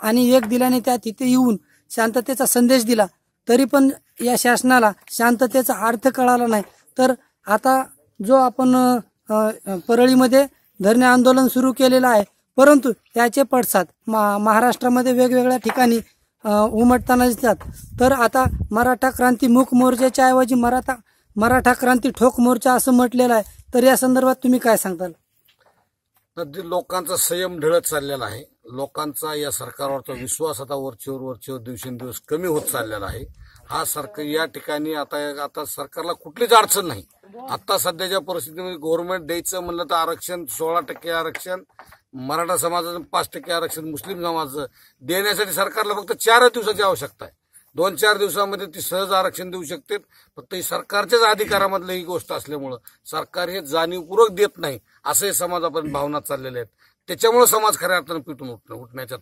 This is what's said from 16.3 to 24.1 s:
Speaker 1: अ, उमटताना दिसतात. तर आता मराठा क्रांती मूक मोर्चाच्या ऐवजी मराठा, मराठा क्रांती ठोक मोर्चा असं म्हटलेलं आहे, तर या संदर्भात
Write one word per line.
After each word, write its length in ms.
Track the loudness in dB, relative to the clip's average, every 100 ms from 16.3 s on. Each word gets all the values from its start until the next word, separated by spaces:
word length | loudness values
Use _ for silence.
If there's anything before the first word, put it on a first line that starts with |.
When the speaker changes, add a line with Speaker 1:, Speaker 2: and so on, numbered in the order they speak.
| _
Speaker 1:
अ, 60 | -2 2 2
उमटताना 560 | 2 4 4 2 2 2
दिसतात. 280 | 2 0 0 -6 -16 -14 0
तर 120 | 2
आता 320 | 4 2 2 0 -2 -2
मराठा 380 | 0 0 0 -2
क्रांती 380 | 0 0 2 4
मूक 260 | 4 4
मोर्चाच्या 540 | 4 4 2 0 4 4
ऐवजी 280 | 4 2 2
मराठा, 400 | 0 0 -4 -8 _ _ _ -2
मराठा 380 | 2 2 2
क्रांती 380 | 2 2 2 0
ठोक 280 | 2 2 4
मोर्चा 340 | 2 2 2
असं 180 | 2 2
म्हटलेलं 420 | 2 2 2 2
आहे, 400 | 2 -2 -12 -4
तर 100 | 2
या 140 | 4 4
संदर्भात 380 | 2